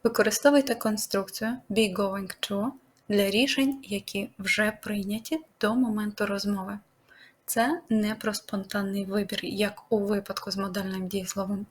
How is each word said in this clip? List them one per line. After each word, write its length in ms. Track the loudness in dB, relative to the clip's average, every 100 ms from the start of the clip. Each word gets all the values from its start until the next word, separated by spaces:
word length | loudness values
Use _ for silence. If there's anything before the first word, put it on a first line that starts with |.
Використовуйте 720 | 2 2 2 4 6 6 4
конструкцію 800 | -2 0 -2 -2 -2 -4 -6 -4 -4 0
be 260 | 2 2
going 560 | 2 -2 -2 -8 -8 -4
to 200 | -2 -2 -4 _ _ 0
для 200 | 2 4
рішень, 500 | 4 2 4 2 0
які 460 | -4 -6 -4 -6 -8 -6
вже 320 | -2 2 2 0
прийняті 580 | -4 -4 -2 -4 -4 -6 -6 _
до 140 | 0
моменту 500 | 2 2 0 -4 -2
розмови. 540 | -2 0 -2 -2 -4 -10 _ _ _ -20 -20 _
Це 360 | -2 2 2 2 2
не 260 | 2 2
про 180 | 0 -2
спонтанний 720 | -4 -4 -6 -2 -2 -2 -2
вибір, 340 | 0 0 0 -4
як 400 | -4 0 0 -2 -2
у 100 | 0
випадку 520 | 2 0 -2 -8 -4
з 60 | -4
модальним 500 | -2 -2 -4 -4 -2
дієсловом 580 | -4 -2 -4 -2 -4 -6